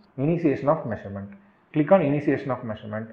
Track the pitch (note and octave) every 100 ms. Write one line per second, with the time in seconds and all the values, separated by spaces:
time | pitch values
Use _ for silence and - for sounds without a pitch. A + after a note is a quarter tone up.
0 | _ - D3 E3+ D#3+ B2 C3+ D#3+ C3 G2+
1 | G2+ G2 G2+ - _ _ _ D3+ D3 F#3+
2 | C#3+ D3 D3 C3+ C#3+ A#2+ A#2 G#2 G#2 G#2+
3 | A2